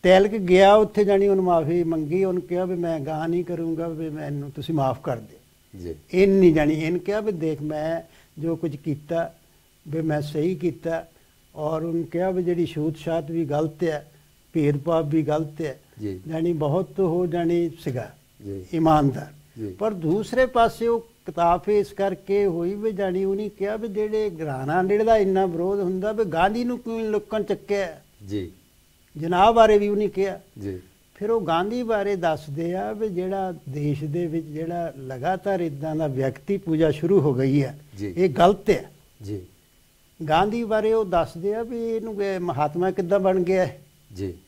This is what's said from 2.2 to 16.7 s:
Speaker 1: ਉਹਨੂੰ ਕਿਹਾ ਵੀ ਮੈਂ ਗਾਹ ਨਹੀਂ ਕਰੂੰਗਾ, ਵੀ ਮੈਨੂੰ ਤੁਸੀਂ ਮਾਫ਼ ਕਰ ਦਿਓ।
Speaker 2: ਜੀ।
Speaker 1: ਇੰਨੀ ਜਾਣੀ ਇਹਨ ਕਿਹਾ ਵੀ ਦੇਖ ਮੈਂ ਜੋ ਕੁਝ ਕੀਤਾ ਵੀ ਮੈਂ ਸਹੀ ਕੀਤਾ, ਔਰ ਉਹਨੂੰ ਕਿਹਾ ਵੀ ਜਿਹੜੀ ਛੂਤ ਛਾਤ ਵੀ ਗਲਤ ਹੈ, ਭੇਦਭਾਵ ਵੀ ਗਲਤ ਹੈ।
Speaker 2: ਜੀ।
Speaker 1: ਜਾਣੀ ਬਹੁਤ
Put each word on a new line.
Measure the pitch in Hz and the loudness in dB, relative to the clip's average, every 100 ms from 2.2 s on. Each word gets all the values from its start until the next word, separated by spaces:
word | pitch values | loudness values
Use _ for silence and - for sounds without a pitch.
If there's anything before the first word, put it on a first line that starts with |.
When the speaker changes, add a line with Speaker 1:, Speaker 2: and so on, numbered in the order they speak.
Speaker 1:
ਉਹਨੂੰ | 190 180 | 0 -2
ਕਿਹਾ | 175 180 185 | -4 -4 -2
ਵੀ | 180 | -2
ਮੈਂ | 170 160 | -4 -4
ਗਾਹ | 139 156 165 | -4 -4 -2
ਨਹੀਂ | 175 | -2
ਕਰੂੰਗਾ, | 180 170 165 160 170 | -2 -6 -4 -4 -6
ਵੀ | 160 160 | -6 -8
ਮੈਨੂੰ | 151 147 143 143 | -8 -8 -8 -8
ਤੁਸੀਂ | 143 139 156 | -10 -4 0
ਮਾਫ਼ | 135 123 | 0 -2
ਕਰ | - 120 | -6 -8
ਦਿਓ। | - - _ _ _ 95 | -10 -20 _ _ _ -14
Speaker 2:
ਜੀ। | 85 80 _ | -12 -12 _
Speaker 1:
ਇੰਨੀ | 185 196 196 180 | 4 6 8 8
ਜਾਣੀ | 156 151 | 8 2
ਇਹਨ | 156 160 175 | 2 0 -2
ਕਿਹਾ | 175 208 | -2 -4
ਵੀ | 214 | -4
ਦੇਖ | 175 160 147 | -4 -4 -4
ਮੈਂ | 151 151 156 165 - - _ - | -6 -6 -4 -6 -10 -20 _ -8
ਜੋ | 160 160 | -6 -4
ਕੁਝ | 170 143 | -6 -6
ਕੀਤਾ | 165 147 - 165 165 - _ _ _ _ 156 | -6 -6 -4 -4 -4 -10 _ _ _ _ -8
ਵੀ | 156 | -4
ਮੈਂ | 160 151 | -2 -2
ਸਹੀ | 147 151 165 170 | -2 -2 -2 -2
ਕੀਤਾ, | 175 - 165 165 - _ _ _ _ 156 | -4 -4 -6 -6 -8 _ _ _ _ -6
ਔਰ | 151 160 | -4 -2
ਉਹਨੂੰ | 170 165 | -2 -4
ਕਿਹਾ | 160 170 185 | -4 -2 -2
ਵੀ | 185 | 0
ਜਿਹੜੀ | 175 175 160 | 0 0 -2
ਛੂਤ | 156 156 156 | -2 -4 -4
ਛਾਤ | - 165 151 | -4 -4 -2
ਵੀ | 165 147 | -4 -2
ਗਲਤ | 143 160 156 | -2 -2 -2
ਹੈ, | 170 147 - _ _ _ _ | -4 -4 -10 _ _ _ _
ਭੇਦਭਾਵ | 160 147 143 156 165 151 | 0 2 2 0 0 2
ਵੀ | 160 | 0
ਗਲਤ | 143 151 151 - | 0 -2 -2 -6
ਹੈ। | 156 127 _ - | -8 -8 _ -10
Speaker 2:
ਜੀ। | 107 92 123 | -8 -8 -8
Speaker 1:
ਜਾਣੀ | 160 170 | -2 -2
ਬਹੁਤ | 160 151 | 0 0